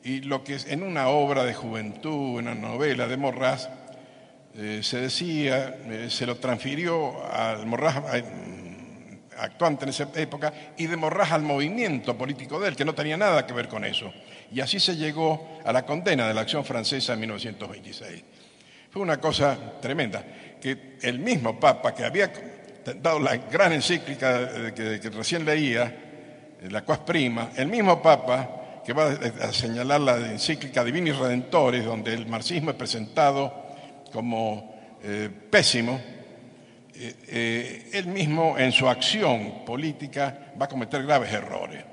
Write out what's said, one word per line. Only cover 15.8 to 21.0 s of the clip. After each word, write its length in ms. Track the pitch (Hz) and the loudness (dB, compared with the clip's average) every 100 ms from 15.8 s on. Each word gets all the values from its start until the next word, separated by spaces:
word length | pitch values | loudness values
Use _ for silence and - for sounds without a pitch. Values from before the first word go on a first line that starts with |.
| 127 | 0
condena 400 | 151 185 143 113 | -2 2 2 2
de 80 | |
la 60 | 110 | 0
Acción 240 | 110 151 | 0 -2
Francesa 480 | 135 120 110 135 123 | -2 -4 -2 -2 -2
en 80 | 113 | -2
mil 80 | 110 | -4
novecientos 420 | 104 110 98 - | -6 -8 -10 -12
veintiséis. 540 | 101 95 - 107 87 - - - _ - - - | -12 -16 -16 -14 -16 -20 -20 -20 _ -20 -20 -14
Fue 120 | 190 | -4
una 180 | 190 143 | 0 2
cosa 580 | 170 - 143 131 - - | 2 4 2 2 -6 -8
tremenda, 440 | - 156 120 101 - - - - | -4 -2 -2 -4 -10 -18 -20 -8
que 360 | 131 135 - - | -6 -6 -8 -4